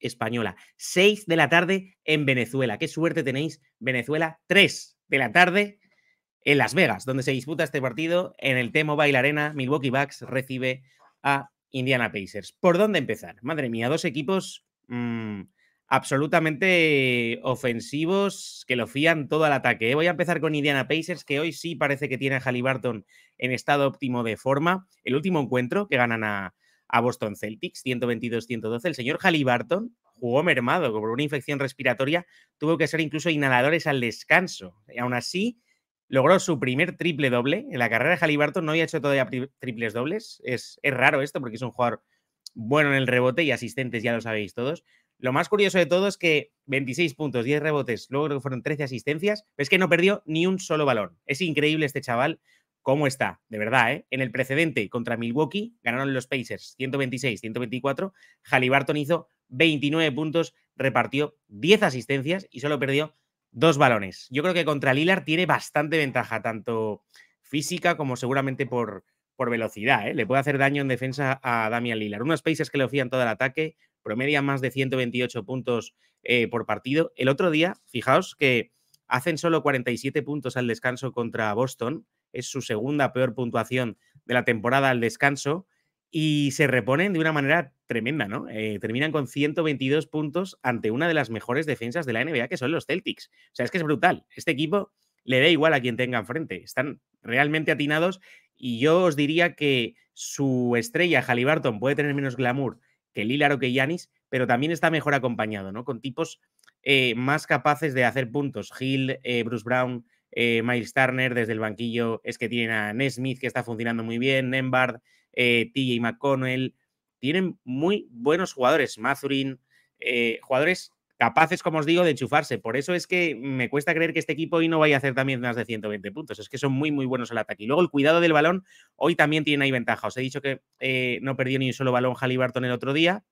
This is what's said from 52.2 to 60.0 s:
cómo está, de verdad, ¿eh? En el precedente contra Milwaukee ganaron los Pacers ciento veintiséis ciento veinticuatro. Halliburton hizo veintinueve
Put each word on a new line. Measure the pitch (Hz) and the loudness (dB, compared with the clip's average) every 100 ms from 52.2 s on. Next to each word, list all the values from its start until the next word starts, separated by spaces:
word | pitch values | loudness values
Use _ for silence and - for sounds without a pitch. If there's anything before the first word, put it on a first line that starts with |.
| 147 156 _ _ _ _ | 0 -2 _ _ _ _
cómo | - 143 143 | 0 2 2
está, | 131 104 - _ | 0 -4 -4 _
de | 107 | -6
verdad, | 107 131 117 | 2 4 4
¿eh? | 147 - | 0 -6
En | 135 | -4
el | 127 | -4
precedente | 123 127 135 165 127 98 | -2 -2 0 0 0 -2
contra | 123 120 117 | -4 -4 -4
Milwaukee | 117 123 151 196 233 _ | -2 -2 -2 -2 -8 _
ganaron | 117 120 139 131 | -4 -2 -2 -4
los | - | -4
Pacers | 139 - 101 - - | -6 -6 -10 -12 -8
ciento | 131 139 | -4 -2
veintiséis | 135 127 135 101 | -2 -2 -4 -4
ciento | 110 110 | -6 -6
veinticuatro. | 120 123 139 139 196 _ _ _ - | -6 -4 -4 -4 -6 _ _ _ 0
Halliburton | 135 127 139 139 151 | 2 4 2 2 -2
hizo | 143 165 - _ _ | 0 -2 -2 _ _
veintinueve | 127 165 147 143 160 | 2 2 4 0 2